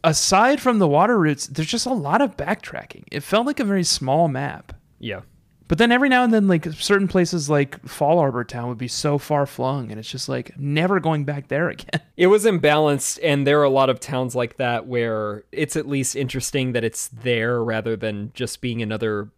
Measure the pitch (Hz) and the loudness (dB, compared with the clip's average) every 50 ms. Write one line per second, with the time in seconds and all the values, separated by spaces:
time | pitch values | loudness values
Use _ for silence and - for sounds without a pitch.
0 | - 165 156 - - - 190 190 226 254 294 269 - 254 240 214 190 151 143 151 | 2 2 2 2 2 4 4 6 6 6 4 2 2 2 4 4 4 4 6 4
1 | 185 220 247 208 165 151 143 139 - - 139 160 156 151 - 233 - 247 262 214 | 4 4 4 4 4 2 2 -2 -6 -10 -6 -6 -4 -2 -2 -4 -2 -2 -2 -2
2 | 143 139 170 226 285 226 - - - 160 214 - - - - - - - - - | 0 0 2 2 2 0 0 -6 -4 -4 -4 -6 -6 -12 -12 -12 -12 -12 -20 -20
3 | - - - 147 143 - 190 214 240 285 285 - 254 202 196 190 170 - - - | -18 -10 -10 -10 -4 0 0 2 2 0 -2 -2 -2 0 0 0 2 0 -2 -2
4 | 135 131 135 156 170 156 131 131 143 135 - 80 - - - - _ _ _ _ | 0 0 2 2 2 2 0 -4 -6 -6 -8 -12 -16 -18 -20 -20 _ _ _ _
5 | - 113 98 92 - _ _ _ _ _ _ _ _ _ 165 156 233 233 240 247 | -10 -10 -10 -10 -12 _ _ _ _ _ _ _ _ _ 2 4 4 4 6 4
6 | 277 269 254 247 247 233 226 220 202 196 180 160 - 165 156 - - - 208 196 | 4 4 4 4 4 4 4 4 4 4 4 2 0 -4 -8 -8 0 2 2 2
7 | 196 180 - 185 175 165 180 170 143 143 151 143 139 139 - - - 123 - - | 2 2 2 2 2 2 0 -4 0 0 2 2 2 0 -4 -18 -16 -18 -6 -2
8 | 151 143 165 175 151 139 117 123 117 - - 120 117 123 123 107 123 120 - - | 0 2 4 4 2 2 0 -4 -6 -6 -8 -8 -6 -6 -6 -8 -8 -8 -6 -4
9 | - 147 143 143 - - 151 143 143 139 - - 127 131 139 143 123 107 107 110 | -2 0 0 -2 -2 -2 0 0 0 -2 -4 -4 -4 -4 -4 -4 -6 -8 -12 -14
10 | 117 - - 131 - - 135 127 123 - - - 139 143 147 151 170 185 202 185 | -12 -12 -10 -10 -8 -6 -6 -6 -8 -10 -12 -8 -6 -2 0 0 2 2 2 2
11 | 143 160 160 151 143 139 147 143 139 _ 131 143 175 165 - - - - - 160 | 2 0 -2 0 -2 -4 -6 -8 -6 _ -4 -2 -2 -2 -4 -8 -10 -6 -6 -6
12 | _ _ _ - 175 185 208 214 196 226 202 165 143 147 147 151 156 147 143 135 | _ _ _ 2 4 6 6 6 4 2 2 4 4 4 4 4 4 4 2 0
13 | - - - - - 156 143 143 139 139 143 151 147 139 131 135 135 131 127 107 | -2 -6 -6 -2 0 0 2 2 4 4 4 4 4 4 4 4 4 2 2 -2
14 | - - 127 127 131 123 123 127 120 120 - - 131 120 120 113 - 123 123 120 | -4 -6 -4 -4 -4 -2 -2 -4 -4 -4 -4 -4 -2 -2 -2 -4 -4 -4 -2 -2
15 | 117 117 110 107 107 104 104 107 - _ - 139 156 147 - 160 - 131 143 139 | 0 0 -2 -2 -4 -4 -6 -10 -14 _ -4 -4 -4 -2 -2 -6 -4 -2 -4 -2
16 | 131 - - 131 139 131 - 160 - - - 139 127 127 120 120 113 113 - - | -2 -4 -4 -4 -6 -4 -6 -8 -8 -4 -4 -2 -2 -2 -2 -2 -2 -2 -4 -6
17 | - - - 113 113 127 120 113 110 120 123 120 113 117 110 110 107 117 113 101 | -10 -10 -12 -8 -4 -2 -2 0 0 -2 -2 -2 -2 -2 -4 -4 -4 -4 -6 -4
18 | 113 110 104 101 104 110 - - 127 117 - - - 123 113 117 113 104 110 107 | -4 -6 -6 -6 -10 -12 -8 -8 -8 -8 -8 -8 -8 -6 -6 -4 -4 -6 -4 -4
19 | 113 110 107 104 101 - _ | -2 -2 -4 -4 -6 -10 _